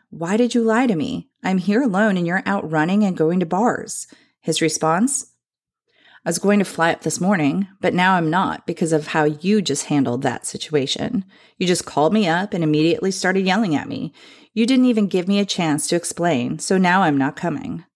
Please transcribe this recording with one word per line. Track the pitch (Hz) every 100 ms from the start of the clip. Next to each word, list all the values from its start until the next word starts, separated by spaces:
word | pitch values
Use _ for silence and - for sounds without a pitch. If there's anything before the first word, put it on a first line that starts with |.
| _
Why | 156 165 214
did | 240
you | 240
lie | 226 220 262
to |
me? | 165 - 85 - _
I'm | 180 190
here | 175 208
alone | 277 185 214 185
and | 170
you're | 185 190
out | 196 156
running | 156 156 202
and | 202 170
going | 160 180
to | 170
bars." | 180 233 - - - - - _ _
His | - 156
response, | 160 - 160 170 262 - - _ _ _ _ _ _ _ _ -
"I | -
was | 170
going | 196 202
to |
fly | 185 - 165
up | -
this | 160 -
morning, | 180 190 143 170 202 _
but | 175
now | 175 185
I'm | 185 156
not | 175 180 78
because | - 165 160
of | 156 151
how | 160
you | 151 151 180 214
just | 165 143 -
handled | 147 131 123
that | 135 113 -
situation. | - - 151 143 - - 196 - - _ -
You | 180
just | 175
called | - - 156
me | 214 185
up | 170 202
and | 180
immediately | 156 151 160 165 190
started | 190 180 190
yelling | 185 190 208
at | 143 -
me. | 107 - - - - _
You | 214 233
didn't | 262 254
even | 220 196
give | 185 180
me | 202
a |
chance | 196 - 165 147 -
to | -
explain, | - - 170 131 123 156
so | - 190
now | 180 185
I'm | 170 143
not | 135 -
coming." | 170 147 - 165 -